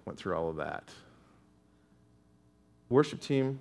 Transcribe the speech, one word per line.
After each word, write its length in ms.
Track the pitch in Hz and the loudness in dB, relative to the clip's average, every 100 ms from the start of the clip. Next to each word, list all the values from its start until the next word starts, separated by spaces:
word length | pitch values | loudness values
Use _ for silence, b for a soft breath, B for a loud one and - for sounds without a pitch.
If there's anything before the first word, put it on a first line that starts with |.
| - | -14
went 140 | - | -8
through 160 | 95 82 | -4 -2
all 140 | 82 | -2
of 80 | 78 | -4
that? 260 | 73 - - - - b b b b b _ _ _ _ _ _ _ _ _ _ _ _ - | -6 -8 -12 -20 -20 b b b b b _ _ _ _ _ _ _ _ _ _ _ _ 2
Worship 320 | 127 151 - | 4 4 0
team, 380 | - 135 131 135 | 0 2 2 -2